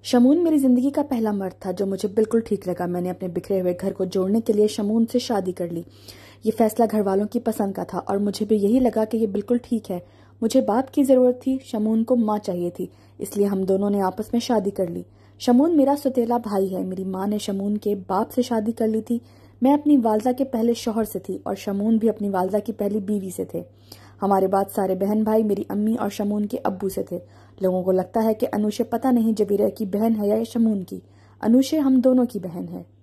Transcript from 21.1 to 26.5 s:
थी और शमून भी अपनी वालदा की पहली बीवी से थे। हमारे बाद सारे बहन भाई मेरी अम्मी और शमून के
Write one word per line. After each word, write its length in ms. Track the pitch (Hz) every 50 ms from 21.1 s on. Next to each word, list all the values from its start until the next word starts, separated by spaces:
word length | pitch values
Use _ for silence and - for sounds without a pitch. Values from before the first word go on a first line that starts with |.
| - 190
थी 240 | - - 190 196 - -
और 80 | 196
शमून 440 | 196 - - 196 196 202 220 226 220
भी 80 | 214 226
अपनी 220 | 208 - 202 202
वालदा 300 | 196 185 180 190 190 214
की 120 | 202 -
पहली 280 | 214 - 208 202 202 214
बीवी 320 | 196 190 214 208 190 190
से 160 | 180 - 185 180 -
थे। 120 | 170 175 - - _ - - - - - - - -
हमारे 260 | - 196 202 190 190 190
बाद 200 | 190 196 196 196
सारे 280 | - - 196 185 185
बहन 280 | 185 196 196 214 214 220
भाई 200 | 214 220 220 220
मेरी 240 | 214 202 196 - -
अम्मी 240 | - 208 208 220 226
और 140 | 240 214 202
शमून 360 | 196 - 208 202 208 208 208
के 120 | 202